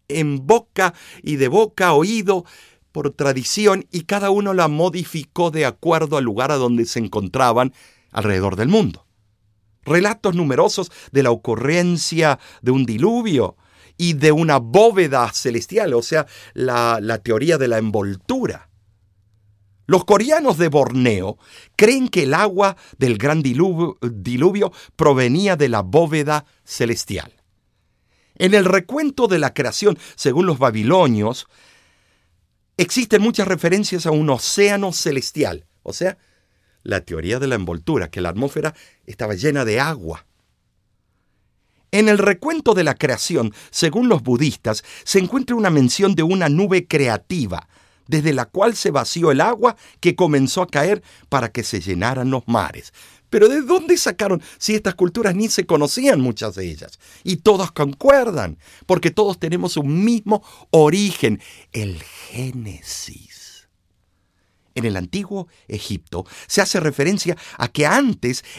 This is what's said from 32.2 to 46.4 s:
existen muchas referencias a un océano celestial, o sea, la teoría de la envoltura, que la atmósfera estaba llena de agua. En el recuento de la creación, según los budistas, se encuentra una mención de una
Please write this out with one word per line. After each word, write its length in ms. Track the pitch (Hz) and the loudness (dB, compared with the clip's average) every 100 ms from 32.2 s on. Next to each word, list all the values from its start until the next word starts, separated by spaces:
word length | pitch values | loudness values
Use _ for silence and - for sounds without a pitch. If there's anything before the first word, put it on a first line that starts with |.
| _ _ _ _ _ - | _ _ _ _ _ -4
existen 440 | 175 247 240 208 | -2 -2 2 2
muchas 280 | 214 233 190 | 2 0 -2
referencias 580 | 175 170 190 208 180 160 | 0 0 0 -2 -4 -2
a 60 | |
un 180 | 151 156 | 0 0
océano 600 | 127 - - 202 202 196 | 0 -2 0 2 2 -4
celestial, 760 | 170 165 139 - 156 113 85 - _ | -4 -4 -4 -4 -2 -4 -4 -14 _
o 100 | - | -14
sea, 240 | - 175 - _ _ _ _ _ _ | -6 -6 -6 _ _ _ _ _ _
la 160 | - 98 | -6 -6
teoría 400 | - 80 85 123 | -6 -8 -4 -4
de 80 | 135 | -2
la 80 | 113 | -4
envoltura, 520 | 90 85 82 127 82 | -4 -6 -4 -2 -4
que 120 | - | -6
la 80 | 87 | -6
atmósfera 440 | 95 139 151 151 - - _ | -4 -6 -4 -6 -8 -18 _
estaba 300 | - 104 110 | -18 -10 -6
llena 300 | 95 143 143 | -4 -2 -2
de 160 | 113 110 | -2 -2
agua. 460 | 151 143 80 80 - _ _ _ _ _ _ _ _ _ _ _ _ _ _ _ _ | -2 -4 -10 -12 -16 _ _ _ _ _ _ _ _ _ _ _ _ _ _ _ _
En 180 | 202 214 | 2 4
el 100 | 208 | 4
recuento 560 | 202 190 294 330 247 | 4 0 -2 -2 2
de 100 | 190 | 2
la 100 | 156 | 2
creación, 580 | 131 139 113 - 160 113 - - | 0 -2 -2 -2 -2 -2 -6 -12
según 380 | - 165 190 247 | -4 -2 0 2
los 140 | 170 | 2
budistas, 640 | 120 120 151 - 110 104 - - | 2 0 0 -4 -6 -6 -8 -14
se 160 | - 196 | -2 0
encuentra 380 | 185 269 269 240 | 0 -2 -2 -2
una 140 | 196 | 2
mención 440 | 151 127 - 196 | 4 2 2 0
de 80 | 165 | 2
una 260 | 160 190 | 0 0